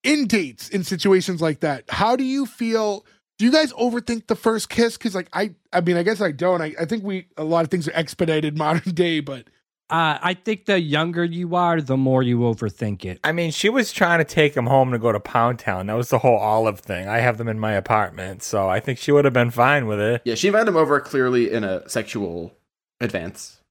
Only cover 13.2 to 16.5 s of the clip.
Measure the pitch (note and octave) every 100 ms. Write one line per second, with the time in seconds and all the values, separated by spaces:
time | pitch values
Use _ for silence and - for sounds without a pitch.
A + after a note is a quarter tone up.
13.2 | D3 E3 E3 - G3+ C4 G#3+ - F3+ E3+
14.2 | D#3 - D3+ C#3 A#2+ C3+ B2+ A#2+ A#2 G#2
15.2 | - A#2+ A#2+ A#2+ - F#2 G2 A2+ A#2+ B2+
16.2 | C3 A2 G#2+